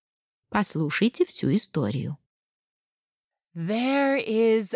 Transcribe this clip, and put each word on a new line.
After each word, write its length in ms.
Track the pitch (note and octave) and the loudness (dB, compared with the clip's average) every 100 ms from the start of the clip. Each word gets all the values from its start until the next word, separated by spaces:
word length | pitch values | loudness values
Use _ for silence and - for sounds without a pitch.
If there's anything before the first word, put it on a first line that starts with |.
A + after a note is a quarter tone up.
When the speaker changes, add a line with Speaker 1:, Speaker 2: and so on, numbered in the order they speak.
| _ _ _ _ - | _ _ _ _ -4
Speaker 1:
Послушайте 760 | G#3 - D#3 D3+ - A3+ - F4 | 0 0 0 -2 0 0 0 -2
всю 280 | - C3 | -2 0
историю. 640 | C#3 - D#3 G#2 C3 C#3+ D3 _ _ _ _ _ _ _ _ _ _ _ _ _ | 0 0 -2 -2 -2 -6 -10 _ _ _ _ _ _ _ _ _ _ _ _ _
Speaker 2:
There 640 | E3 E3 A3 B3+ C#4 C#4 C#4 | -8 -4 -2 0 2 2 0
is 580 | - A3 A3+ A3+ G3+ | 0 2 4 4 0